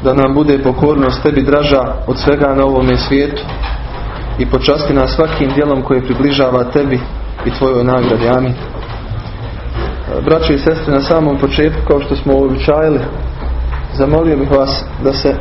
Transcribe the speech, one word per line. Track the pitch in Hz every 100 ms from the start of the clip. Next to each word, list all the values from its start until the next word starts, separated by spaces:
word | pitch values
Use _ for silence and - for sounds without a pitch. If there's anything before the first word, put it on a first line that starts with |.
da | 135
nam | 135 135
bude | 139 151 139
pokornost | 135 123 147 151 131 127
Tebi | 156 147
draža | - 143 147 139 123 - -
od | 127
svega | - 143 143 135
na | 135
ovome | 135 127 127
svijetu | - 139 143 143 - - - - - - - - - -
i | 127
počasti | 131 117 147 -
nas | 143 131 -
svakim | 160 151 175 139
djelom | 147 139
koje | 127 135 127
približava | 123 139 139 131 123
Tebi | 123 143 139 127 127 - - - -
i |
Tvojoj | 123 131 127
nagradi. | 123 127 123 117 117
Amin. | 127 131 123 - - - - - - - - - - - - - - - 65 -
Braćo | 160 160
i | 143
sestre, | 160 160 -
na | 139
samom | 139 165 156 139
početku, | 151 - 156 - -
kao | 143
što | 139 135
smo | -
uobičajili, | 135 139 135 - 151 160 143 123 - - - - - - - -
zamolio | - 135 156 165 147
bih | 135
vas | 139 135 - - -
da | 131
se | 135 143 135